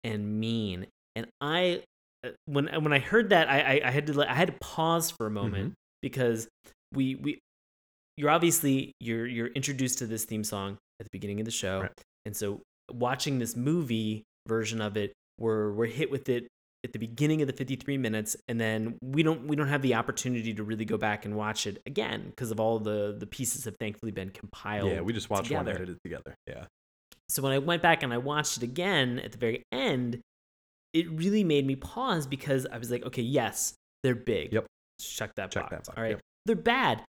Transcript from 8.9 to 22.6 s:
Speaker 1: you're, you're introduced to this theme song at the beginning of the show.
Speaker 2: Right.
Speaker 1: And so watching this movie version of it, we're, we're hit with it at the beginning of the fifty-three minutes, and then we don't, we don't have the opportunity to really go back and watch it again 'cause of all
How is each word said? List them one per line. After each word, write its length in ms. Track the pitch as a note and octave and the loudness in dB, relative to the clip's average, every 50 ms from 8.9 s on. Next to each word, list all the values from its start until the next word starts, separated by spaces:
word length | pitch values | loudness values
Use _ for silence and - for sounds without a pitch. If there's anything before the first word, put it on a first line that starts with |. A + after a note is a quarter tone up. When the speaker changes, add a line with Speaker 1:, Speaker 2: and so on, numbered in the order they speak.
| - _ | -10 _
Speaker 1:
you're, 260 | - A#2 A2+ A2+ A2+ | -4 -2 -2 -2 -2
you're 200 | B2 B2 A2+ A#2 A#2+ | -2 -2 -2 -2 -2
introduced 500 | A#2+ C#3 C3 C#3+ C#3 C3 C3 B2 - - | -2 -2 -2 -2 0 0 0 0 0 -2
to 80 | B2 | -2
this 180 | G#2+ A2+ G#2+ - | -4 -4 -4 -4
theme 200 | - A2+ G#2+ G#2 | -2 -2 -2 -2
song 320 | - - G2+ G2 G2 G2 - _ _ _ _ | -2 -4 -4 -4 -6 -8 -10 _ _ _ _
at 40 | G2+ | -16
the 60 | G#2 | -12
beginning 260 | - F#2+ G2 G2+ G2+ G#2 | -10 -6 -4 -4 -2 -2
of 40 | A2 | -2
the 60 | A2+ | -2
show. 300 | A2 - - F#2+ F#2+ F#2+ | -4 -2 -2 -2 -2 -2
Speaker 2:
Right. 100 | F#2+ F#2+ - - - _ _ _ _ | -2 -4 -6 -12 -20 _ _ _ _
Speaker 1:
And 100 | A2 G2+ | -10 -6
so 240 | - G#2+ G2+ G#2 - - _ _ _ _ - | -4 -2 -4 -4 -4 -10 _ _ _ _ -14
watching 480 | B2 A#2+ B2 B2 C3+ C3 - D#3 C#3 B2+ | -4 -2 0 0 0 -2 -2 -2 0 0
this 180 | A#2 A2+ A#2 | -2 -2 -4
movie 680 | A#2+ B2 C#3+ E3 F3 D#3+ B2 A#2 A2 A2 G#2+ G#2+ G#2+ - _ _ _ _ A2 | -2 0 2 2 2 2 0 0 0 0 -2 -4 -4 -8 _ _ _ _ -2
version 320 | A2 A2+ A2 G#2+ A2+ A2+ | 0 0 0 -2 -2 -2
of 160 | G#2+ G#2 G2+ | -4 -2 -2
it, 160 | G#2+ G2+ G2 - _ _ _ _ - | -2 -2 -2 -6 _ _ _ _ -2
we're, 340 | A2+ A2+ A2 G#2+ G#2+ G#2+ | 0 0 2 2 0 0
we're 140 | G2+ G#2 A#2+ | 2 0 0
hit 240 | A2 A2+ C3+ D#3 C3 | 0 0 -2 -2 -2
with 180 | C#3 C3+ - - | -2 -4 0 0
it 180 | B2 A#2+ A#2+ - _ _ _ _ _ _ - | 0 0 0 -6 _ _ _ _ _ _ -12
at 80 | B2 | -8
the 60 | - A2 | -6 -6
beginning 420 | A2+ A2+ A#2 B2 D3 D3+ D#3 D#3 | -6 -6 0 2 2 4 4 2
of 60 | D3 | 2
the 60 | C3 | 0
fifty-three 440 | C3 - C3+ C3 C3+ - - - C#3 | 0 -4 -4 -4 -4 -4 -2 -2 -2
minutes, 380 | C3+ B2+ A2+ A2 G#2+ G#2+ - - - _ - | 0 0 0 0 0 -2 -4 -6 -8 _ -4
and 120 | A#2 A#2 | -2 0
then 380 | A2+ A2 A2 A2 A2 A2+ A#2 - B2 | 2 2 2 2 0 -2 -4 -8 -8
we 180 | C3 C3+ D3+ | -2 2 4
don't, 240 | D#3+ D#3 D#3+ D#3+ A#2 | 4 4 4 2 0
we 80 | D3+ D3+ | -2 0
don't 140 | C#3+ D3+ C3+ | 0 2 2
have 140 | C#3+ C#3+ | 2 2
the 120 | C3+ C3 A#2 | 4 4 4
opportunity 580 | A2+ A2 - G#2+ - - B2+ B2 A#2+ G#2+ A2+ | 4 2 0 -4 -2 -2 -2 -2 0 -2 -2
to 120 | G#2+ G#2 G#2+ | -4 -4 -4
really 200 | G#2 A2+ G#2+ A2 | -4 -4 -4 -2
go 120 | G#2 A2+ G#2 | -2 -2 0
back 260 | A2+ G#2+ G#2 G#2 - | 0 0 0 -2 -4
and 120 | G2+ G#2+ | -4 -4
watch 280 | G#2+ G#2+ G#2+ A2 - - G#2 | -2 -2 -2 -2 -2 -4 -4
it 120 | G2 - _ | -6 -8 _
again 460 | - C#3+ - A2 B2 - G#2 F#2+ F#2 - | -6 -4 -2 -2 -2 -4 -6 -8 -10 -10
'cause 140 | - C3 A2 | -8 -6 -4
of 80 | A2 | 0
all 220 | A2 | 2